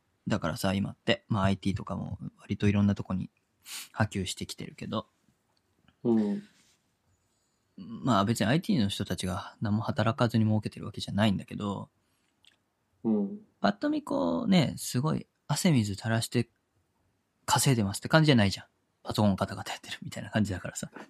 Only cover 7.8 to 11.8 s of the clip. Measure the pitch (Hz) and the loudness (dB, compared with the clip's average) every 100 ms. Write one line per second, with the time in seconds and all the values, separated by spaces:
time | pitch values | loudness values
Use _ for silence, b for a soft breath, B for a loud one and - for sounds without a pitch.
7.8 | 92 - 117 104 101 117 107 156 - 139 | -14 -6 2 2 4 2 2 2 2 0
8.8 | 101 - 104 - 92 90 - - 110 104 | 0 -2 -6 -4 -4 -6 -8 -6 -2 -2
9.8 | 113 - 110 - 120 117 107 107 107 - | -2 0 0 2 2 2 2 0 -2 -10
10.8 | 104 - - 98 110 90 - 95 101 101 | -12 -10 -6 0 2 2 -4 -6 -4 -4